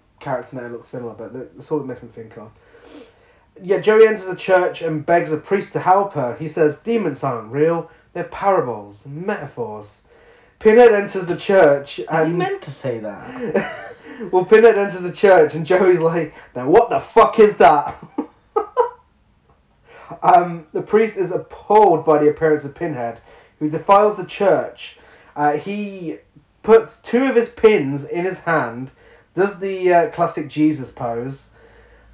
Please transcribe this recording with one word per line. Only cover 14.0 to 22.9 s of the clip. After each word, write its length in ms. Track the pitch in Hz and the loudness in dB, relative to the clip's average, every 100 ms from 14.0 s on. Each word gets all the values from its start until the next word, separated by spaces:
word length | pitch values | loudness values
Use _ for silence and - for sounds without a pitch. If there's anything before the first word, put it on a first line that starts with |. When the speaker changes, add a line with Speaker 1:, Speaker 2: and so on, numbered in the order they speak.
| - - 196 | -20 -16 -4
Speaker 1:
Well, 140 | 185 180 | -2 4
Pinhead 320 | 220 226 202 | 6 6 6
enters 240 | 202 180 | 0 -6
the 100 | 180 | -10
church 420 | - 196 180 151 | 0 4 6 4
and 120 | 156 156 | 0 -2
Joey's 340 | 185 185 175 | 2 4 2
like, 320 | 165 165 151 - - | 2 -2 -6 -10 -18
"Then 140 | 160 131 | -8 2
what 200 | 202 240 | 2 4
the 120 | - | -2
fuck 380 | - - - - | 0 2 4 6
is 200 | 208 - | 4 6
that?" 360 | 180 147 - - - - | 4 4 0 -10 -14 -12
<laughs> 460 | - _ _ 440 - - 480 - _ _ _ _ _ _ _ _ _ - - 170 | -12 _ _ -6 -4 -4 -4 -6 _ _ _ _ _ _ _ _ _ -20 -20 -4
Um, 440 | 170 175 175 170 - | 2 4 2 -4 -10
the 100 | 190 | -10
priest 340 | - 214 220 196 | -2 0 0 -2
is 140 | 175 | -6
appalled 760 | 170 - - - 208 202 156 | -6 -10 -12 0 4 4 4
by 140 | 156 147 | 2 2
the 100 | 147 | 2
appearance 360 | 147 160 151 | 2 0 0
of 100 | 139 | -4
Pinhead, 460 | - 170 | -10 -8